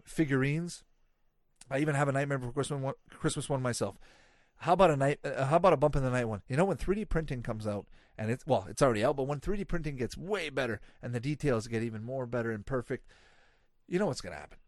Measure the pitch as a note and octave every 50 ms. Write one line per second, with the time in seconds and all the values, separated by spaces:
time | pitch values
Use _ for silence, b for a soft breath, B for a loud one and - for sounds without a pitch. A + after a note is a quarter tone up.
0 | - - - - D#3+ C3+ C3+ C3 C3 C#3 D3 D#3+ F3 F3 - - - _ _ _
1 | _ _ _ _ _ _ _ _ _ _ _ - - - C3+ C3+ D3+ D#3 C#3+ C#3
2 | D3 C#3 C3 C3+ C#3+ C#3 C#3+ C3+ B2 B2 A#2+ C#3+ C3+ - D3+ C#3 C3 C3+ - -
3 | _ - - - - D#3 - D3+ C3 - C#3+ C3 B2+ B2 A2+ - A2+ G2 F#2 -
4 | b b b b b b b b b b b b - D#3+ F3+ F3+ F#3+ E3 D3+ C#3
5 | C#3 C#3+ D3 - - C#3+ C3 B2+ C3+ C3+ D#3 F3 F3 F#3+ D#3+ C#3 D3 D3+ C#3 D3
6 | C3 B2+ B2 B2+ A#2+ A2+ A2 G2+ - - B2+ C#3 F#3 G3 E3 - - - G3 G#3+
7 | G#3 - - E3 D#3 D3 C#3+ B2 A#2 - A2+ G#2+ G#2+ G#2+ G2+ G2+ - - b b
8 | b b b b A2 A2 A#2+ B2+ - - B2+ G2+ F#2+ G#2+ G2+ - D3 C3 A#2 G#2
9 | A2 C#3 D3 C3+ C3+ C#3 D3 C#3 - E3+ G3+ G3+ F#3+ - F3+ E3+ B2+ D3+ C#3+ B2
10 | A#2+ - - - D3 F#3 G#3+ G3 E3 D3 C3+ C#3 C3 A#2+ G#2+ G2+ b b b b
11 | b B2 A#2+ A#2+ A2+ C#3+ D3+ - - D3 B2 A2+ G#2+ A#2 A#2 A2+ A#2 A#2 A2 A2
12 | A2 A#2+ C3 C3+ B2+ A#2+ B2 B2 A2+ A2+ A2+ G#2+ G2+ - C#3 B2+ A#2 - C3+ -
13 | - b b b b b b b b b b b b b b _ _ - - F3+
14 | G#3+ F3 C3 - - - - D2 - - - - -